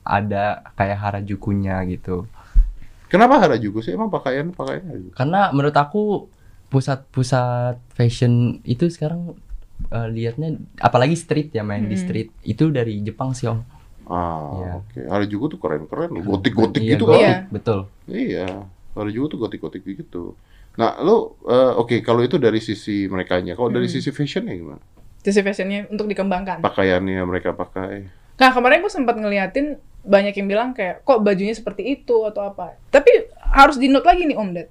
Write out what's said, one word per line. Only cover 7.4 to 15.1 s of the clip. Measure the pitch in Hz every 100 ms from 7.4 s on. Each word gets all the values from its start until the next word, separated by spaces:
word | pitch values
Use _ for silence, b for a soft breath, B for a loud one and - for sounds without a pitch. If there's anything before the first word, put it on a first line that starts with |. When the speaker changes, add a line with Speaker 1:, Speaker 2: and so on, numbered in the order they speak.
| 123 123 123 123 -
Speaker 1:
fashion | - 120 117 123 120 120 -
itu | - 120 170
sekarang, | 170 151 170 170 - - - - - -
eh, | 113 113
liatnya, | 113 113 120 160 151 - -
apalagi | 117 120 131 165
street | - 151 151
ya, | 110
main | 104 104
di | 98
Speaker 3:
Hmm. | 95
Speaker 1:
street, | 180 110 110 -
itu | - 117 160
dari | 135 117 104
Jepang | 104 - 131
sih, | 127 117
Om. | 113 120 b b - -
Speaker 2:
Ah, | 87 85 82 73
Speaker 1:
Iya. | 92 90 90
Speaker 2:
oke. | 101 65
Harajuku | 64